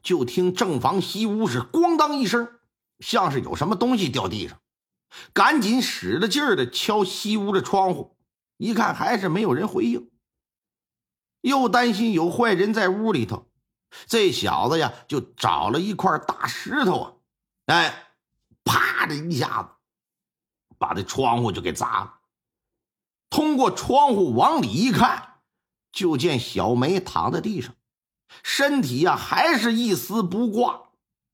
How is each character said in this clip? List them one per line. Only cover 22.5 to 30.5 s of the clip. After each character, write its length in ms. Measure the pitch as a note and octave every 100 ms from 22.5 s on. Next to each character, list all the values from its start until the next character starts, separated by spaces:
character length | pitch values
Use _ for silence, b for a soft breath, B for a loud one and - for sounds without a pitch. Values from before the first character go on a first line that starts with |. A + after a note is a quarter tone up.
| _ _ _ _ _ _ _ -
通 280 | - D#4 C4+
过 140 | A#3+
窗 440 | - - C4 C#4+
户 200 | G3+ E3
往 280 | A2+ A3 D#4
里 60 | G3
一 220 | C#3 B3
看， 380 | F#3 A#3+ - - _ _ _ _ _ _
就 260 | - F3+ D3
见 240 | E3+ C3
小 340 | - - F#2
梅 260 | B2 C#3 F#3+
躺 300 | - E2 F2
在 80 | E3+
地 200 | G#3+ F#3
上， 140 | - - _ _ _ _ _ B
身 380 | - - C#4 C#4+
体 200 | D3+ B2
呀 140 | E3+
还 440 | C#3 - - D#4+ C4+
是 160 | A3+
一 200 | A3+ A#3+
丝 280 | F3+ - A3
不 280 | F3+ G3 A#3+